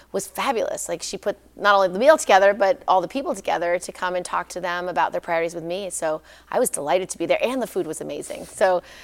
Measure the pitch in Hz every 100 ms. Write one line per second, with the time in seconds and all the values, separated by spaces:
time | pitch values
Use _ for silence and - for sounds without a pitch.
0 | - 196 - - 226 226 - - - 170
1 | - 196 208 - _ - 202 202 190 185
2 | 269 311 - 190 196 208 196 180 - 185
3 | 170 269 302 196 180 165 170 180 - -
4 | 185 180 175 175 175 180 175 175 180 175
5 | 165 180 - 165 170 170 165 185 190 -
6 | 160 156 - - - 208 247 - 143 180
7 | 185 - 165 170 226 262 214 196 156 156
8 | 151 147 - - - - 190 175 - -